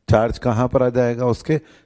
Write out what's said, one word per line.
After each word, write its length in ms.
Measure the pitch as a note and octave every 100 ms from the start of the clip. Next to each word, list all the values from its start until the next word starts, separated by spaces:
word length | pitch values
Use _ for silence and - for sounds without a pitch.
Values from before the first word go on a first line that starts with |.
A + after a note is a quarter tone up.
| -
चार्ज 280 | G#2+ A2+ -
कहाँ 300 | B2+ A2 B2+
पर 160 | C3+
आ 60 | B2+
जाएगा? 360 | A#2+ A#2+ A#2+ B2
उसके 340 | A2+ - D3+ - -